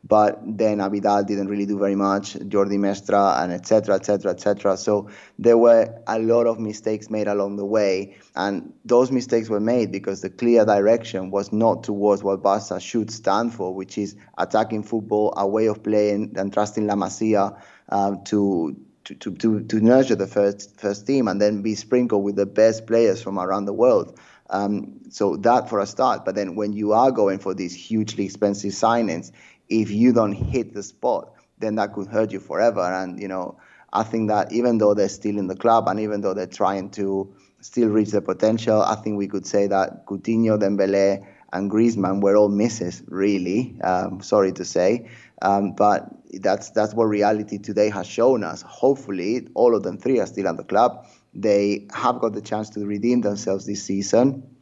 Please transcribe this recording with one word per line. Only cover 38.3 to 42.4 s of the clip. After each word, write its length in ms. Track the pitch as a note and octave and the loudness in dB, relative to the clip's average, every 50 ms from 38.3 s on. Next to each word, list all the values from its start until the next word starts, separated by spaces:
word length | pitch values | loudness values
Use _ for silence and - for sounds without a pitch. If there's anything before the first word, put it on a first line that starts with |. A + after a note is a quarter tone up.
| F#2 - - A2 A2+ A2+ A2+ A#2 G#2+ G#2+ - | -2 0 0 0 0 0 0 2 2 2 2
I 100 | - A2 | 2 0
think 220 | G#2+ - A2 G#2 | -2 -4 -6 -4
we 100 | G2+ G2+ | -4 -4
could 200 | G2 G2+ G2 F2+ | -4 -4 -8 -6
say 180 | - - G2+ G2+ | -2 0 0 2
that 380 | G2 G2+ F#2+ F#2+ - - - _ | 2 2 0 0 -2 -4 -16 _
Coutinho, 540 | - G2+ F#2 - - A2+ A2+ A2+ A2 G#2+ G#2+ | -10 -10 -8 -4 -2 0 2 2 2 2 2
Dembele, 680 | G#2+ G2 G2+ G2+ G2 G2 G2 G2 G2 G2 G2 G2 G#2 - - _ _ _ | 2 0 2 2 2 2 2 4 4 2 2 0 -6 -16 -20 _ _ _
and 200 | - F2+ G2 G2+ | -6 -6 -4 0
Griezmann 500 | G#2 G#2+ A#2 A#2+ A2 G#2 F#2+ F#2 F#2+ G2 | 2 4 4 4 2 0 -2 -2 0 2
were 140 | G2 G2 G2+ | 2 4 6
all 140 | G#2 | 6